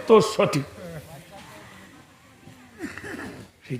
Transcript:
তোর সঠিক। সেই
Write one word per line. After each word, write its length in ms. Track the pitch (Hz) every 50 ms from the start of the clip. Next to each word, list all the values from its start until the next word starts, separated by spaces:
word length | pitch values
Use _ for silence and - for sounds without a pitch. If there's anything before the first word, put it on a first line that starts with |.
| -
তোর 140 | - 220 214
সঠিক। 420 | - - - - 202 - - 143 135 - - - 90 120 165 151 - - 156 139 - - - 196 - - - - - - - - - - - - - - - - - - - - - - - - - - - 427 349 - - - - 415 330 - - - - - - - _ _ - -
সেই 100 | 135 120